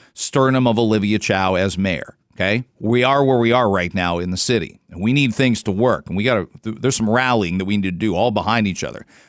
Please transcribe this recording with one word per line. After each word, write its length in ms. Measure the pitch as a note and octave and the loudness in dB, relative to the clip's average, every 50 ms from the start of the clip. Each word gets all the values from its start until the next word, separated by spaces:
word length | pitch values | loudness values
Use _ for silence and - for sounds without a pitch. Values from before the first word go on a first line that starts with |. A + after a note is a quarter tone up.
| - _ - | -20 _ -14
sternum 540 | - - - - C3+ C3 C3 C3 C3 B2+ | -12 -8 -2 2 2 4 4 4 4 2
of 100 | A#2+ A2 | 2 2
Olivia 420 | A#2 A#2 G#2+ A2 G#2+ G2 G2+ G#2+ G#2 | 2 2 2 2 2 2 0 0 0
Chow 360 | - - G2+ F#2+ F#2+ F#2 F#2+ | 0 0 0 2 2 2 2
as 220 | F2+ F#2+ G2 F2+ | 2 0 0 0
mayor, 400 | F#2 F#2+ F#2+ E2+ C#2 - - - _ _ _ _ | -2 -2 -2 -2 -4 -6 -12 -18 _ _ _ _
okay? 320 | - F#2 F#2+ G#2+ A#2+ B2+ _ _ - | -4 -2 0 0 -2 -4 _ _ -6
We 240 | - G#2+ A#2+ B2 B2 | -2 0 2 2 2
are 200 | C3 C#3 C#3+ C#3 | 2 2 2 2
where 140 | C3+ C3 | 2 2
we 160 | A#2+ A#2 A2+ A#2 | 2 4 4 4
are 160 | B2+ A#2+ G#2 | 4 2 2
right 240 | G2 F#2 F2 F2 E2+ | 2 0 -2 -2 -2
now 260 | F#2+ F2+ F2 E2+ E2+ | -2 -2 -2 -2 -2
in 120 | F2+ F2+ | -4 -4
the 60 | F2+ | -4
city. 440 | F2+ - - B2 G#2+ D#2 - - - _ - | -4 -2 0 0 -2 -2 -4 -12 -20 _ -18
And 100 | - E2+ | -10 -4
we 140 | G2 A2+ C3 | -2 0 2
need 200 | C#3+ C#3+ B2 G#2+ | 2 2 0 0
things 300 | - C3+ B2+ A2+ - - | 2 2 2 2 0 -2
to 80 | G#2+ | -4
work. 360 | F#2 G2 A#2+ B2+ G2+ - - | -2 0 2 2 0 0 -4
And 100 | - E2 | -6 -4
we 60 | G2 G#2 | -2 0
gotta, 240 | B2+ B2 G2+ E2+ - - - - | 0 0 -2 -2 -6 -12 -14 -12
th-, 140 | A2+ A2 - | -12 -8 -4
there's 160 | - C#3 B2+ | -2 -2 0
some 120 | - A2+ G#2 | 0 0 0
rallying 500 | A2+ B2 B2+ B2+ A#2+ A2 G2 E2+ F2 F#2+ | 2 2 2 2 0 0 0 0 -2 -2
that 60 | F#2+ | -2
we 120 | G2 G#2 | -2 -2
need 100 | G#2 F#2+ | -2 -2
to 40 | F#2+ | -2
do 240 | F2+ E2 A2 G#2+ F2+ | -4 -2 -2 -2 0
all 160 | F2 A2 B2 | 0 0 0
behind 360 | G#2+ G#2 E2+ G#2 A2+ A#2 G#2+ | 0 -2 -2 0 0 0 0
each 160 | G2 E2+ - - | -2 -2 -4 -8
other. 220 | B1+ - - - _ _ - - | -10 -10 -12 -18 _ _ -20 -20